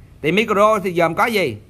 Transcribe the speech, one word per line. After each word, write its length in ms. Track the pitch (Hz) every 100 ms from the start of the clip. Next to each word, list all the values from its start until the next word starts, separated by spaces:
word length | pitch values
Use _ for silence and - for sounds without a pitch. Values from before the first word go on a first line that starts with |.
| - -
Thì 100 | 143
micro 480 | 180 226 202 214 214
thì 140 | 190
dòm 220 | 170 165 165
có 100 | 226
gì? 320 | 214 160 104 -